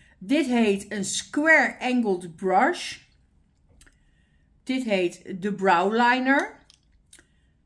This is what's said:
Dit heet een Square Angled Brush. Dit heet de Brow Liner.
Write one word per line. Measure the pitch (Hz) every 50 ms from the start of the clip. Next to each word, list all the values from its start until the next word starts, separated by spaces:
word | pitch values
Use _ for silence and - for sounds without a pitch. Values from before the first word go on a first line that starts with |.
| _ _ _ _
Dit | 185 185 269 311 302
heet | 254 247 233 226 214 196 196 - -
een | 208 208 190
Square | - - - - - - 294 294 320 320 302 254 214 - -
Angled | - 247 247 247 226 208 190 175 180 175 156
Brush. | - 196 185 196 214 240 311 349 - - - - - - _ _ _ _ _ _ _ _ _ _ _ _ _ _ _ - _ _ _ _ _ _ _ _ _ _ _ _ _ _ _ _
Dit | - 262 262 254
heet | 220 208 185 180 175 180 - - - 196 180
de | 170 208 196
Brow | - 190 196 180 170 185 202
Liner. | 220 226 240 240 247 254 254 262 277 294 370 427 - - _ _ _ _ _ _ _ _ _ _ - - _ _ _ _ _ _ _ _ _